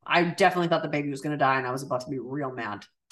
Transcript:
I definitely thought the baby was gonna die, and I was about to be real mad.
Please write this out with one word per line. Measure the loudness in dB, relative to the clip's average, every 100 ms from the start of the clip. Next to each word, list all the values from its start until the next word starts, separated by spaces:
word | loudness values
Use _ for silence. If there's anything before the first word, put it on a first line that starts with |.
| 0
I | 2
definitely | 2 4 4 4 2
thought | 0
the | 0
baby | -2 -2
was | -4
gonna | -4 2
die, | 2 2
and | 0
I |
was | -6
about | -4 -6
to | -4
be | -8
real | -6 -6 -6
mad. | -6 -8 -8 -12 _ _